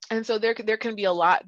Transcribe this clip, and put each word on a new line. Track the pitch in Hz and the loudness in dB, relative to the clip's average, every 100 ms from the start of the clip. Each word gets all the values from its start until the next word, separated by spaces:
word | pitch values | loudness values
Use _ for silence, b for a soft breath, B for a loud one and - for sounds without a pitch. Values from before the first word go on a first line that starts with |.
| - | -8
and | 226 | -6
so | 220 220 | -2 -2
there, | 226 | 0
there | 226 214 220 | -2 -2 -2
can | 233 208 | -2 -2
be | 196 | 0
a | |
lot | 175 170 180 | 2 4 4